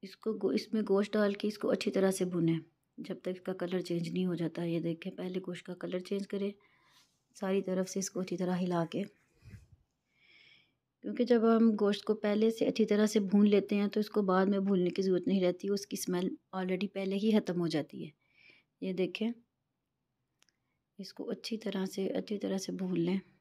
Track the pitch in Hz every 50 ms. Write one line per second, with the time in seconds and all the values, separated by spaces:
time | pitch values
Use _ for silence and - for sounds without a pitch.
0 | - 190 - _ - 226 214 196 196 190 - 220 - - - 220 214 196 196 196
1 | 208 202 - 214 208 202 202 - - 208 208 - - 220 202 190 - 214 - -
2 | 190 190 190 - 185 180 180 175 165 165 165 160 151 _ _ _ _ _ _ -
3 | 165 - 185 - _ 185 185 185 - - 185 185 180 175 185 185 175 - 175 170
4 | 170 165 165 180 185 180 175 165 170 156 - - 170 170 165 170 160 170 165 165
5 | - 190 185 - 180 185 185 185 185 - 180 170 - - 180 180 - 170 175 180
6 | 180 - 202 196 196 - - 196 196 202 202 _ _ _ _ _ _ _ _ _
7 | _ _ _ _ _ _ _ - - 190 190 196 190 190 185 185 185 185 - 196
8 | 185 - - - 185 185 180 175 185 180 185 175 185 180 180 170 165 160 - -
9 | 202 - _ _ _ _ _ _ _ - - - - _ - _ _ _ _ _
10 | _ _ _ _ _ _ _ - - - _ _ _ _ _ _ _ _ _ _
11 | - 208 208 - 247 240 240 233 214 226 226 226 226 226 214 208 208 202 202 202
12 | - - 214 214 - 208 208 208 214 226 226 - - - - - 220 196 208 208
13 | 214 208 - 220 202 185 190 202 208 208 202 202 196 196 208 202 202 202 - 214
14 | 214 - - 208 208 190 185 185 190 190 202 196 190 196 202 180 180 175 170 -
15 | 190 190 185 175 180 175 190 196 185 180 180 180 - 196 202 202 - _ - 202
16 | - - 180 180 180 180 311 - _ _ - 185 185 185 190 180 202 196 _ 196
17 | 196 190 190 202 202 220 214 214 202 - 180 175 170 165 160 151 135 - - -
18 | - 151 - _ _ _ _ _ _ - - _ _ _ _ _ - 185 190 180
19 | 185 170 180 - 214 226 240 233 _ _ _ _ _ _ _ _ _ _ _ _
20 | _ _ _ _ _ _ _ _ _ _ _ _ _ _ _ _ _ _ _ -
21 | 190 - - - - - - 190 - - 233 214 - 208 185 196 190 190 - -
22 | 190 190 285 190 190 - 214 202 202 190 190 196 190 - 180 185 196 180 180 170
23 | 170 175 185 190 - _ _ _